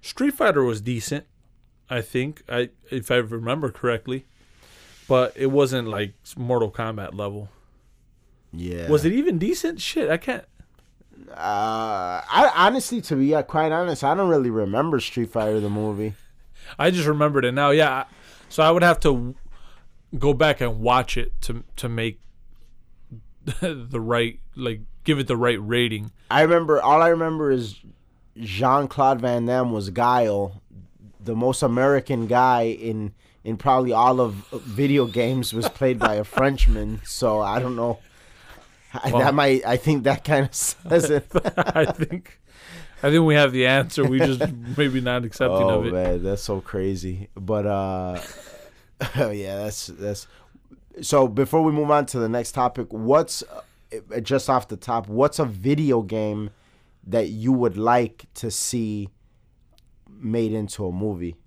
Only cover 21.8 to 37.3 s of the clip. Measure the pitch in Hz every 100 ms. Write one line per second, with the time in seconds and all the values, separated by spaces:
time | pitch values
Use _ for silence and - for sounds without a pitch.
21.8 | 123 113 113 101 - - - - - -
22.8 | - - - 113 - - 127 - 185 147
23.8 | 117 127 110 117 117 - - - 123 110
24.8 | 107 - - 147 131 123 120 113 104 120
25.8 | 120 107 107 - _ 135 160 170 165 147
26.8 | 113 151 165 165 165 160 147 131 113 101
27.8 | - - _ _ _ - 113 95 131 139
28.8 | 139 - 135 131 123 120 117 127 123 110
29.8 | 98 92 120 123 113 101 98 98 _ 98
30.8 | 90 _ 107 - 104 113 123 131 139 120
31.8 | 135 139 123 127 113 120 127 123 113 110
32.8 | 113 110 104 - _ _ 110 113 143 131
33.8 | 127 113 123 127 120 101 - 127 117 107
34.8 | 143 143 117 101 117 131 113 110 107 -
35.8 | 131 123 339 107 107 - 135 135 - 113
36.8 | 107 110 - - 123